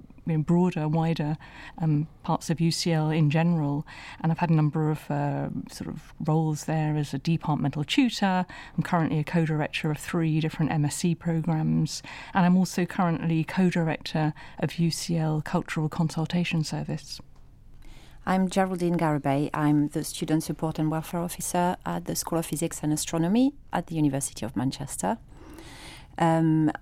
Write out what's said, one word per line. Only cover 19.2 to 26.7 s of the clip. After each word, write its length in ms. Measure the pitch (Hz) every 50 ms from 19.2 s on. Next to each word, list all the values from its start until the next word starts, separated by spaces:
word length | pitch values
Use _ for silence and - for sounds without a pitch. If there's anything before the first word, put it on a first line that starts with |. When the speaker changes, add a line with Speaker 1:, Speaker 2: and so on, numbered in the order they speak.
| - 143 135 143 147 - -
Speaker 2:
I'm 360 | 151 151 147 151 147 147 147
the 140 | - 160 151
Student 400 | - - - 175 156 156 160 -
Support 360 | - 156 - 165 160 160 -
and 100 | 156 156
Welfare 300 | 160 160 156 - - 170
Officer 560 | 170 170 - - - - - 180 175 180 - - -
at 200 | 175 170 170 170
the 100 | - 170
School 240 | - - - 170 160
of 60 | 165
Physics 340 | - - - 170 165 - -
and 120 | - 151 151
Astronomy 600 | 151 - - 170 165 165 175 208 240 262 277 - - - - -
at 140 | 180 170
the 80 | - 165
University 500 | 160 151 143 139 139 - - - - -
of 100 | 117 -
Manchester. 640 | 101 127 135 - - 139 - - - - 190 233 226 - - - - - - - - - - - - - - - - - - -
Um, 540 | - 170 165 160 165 165 160 156 160 156 151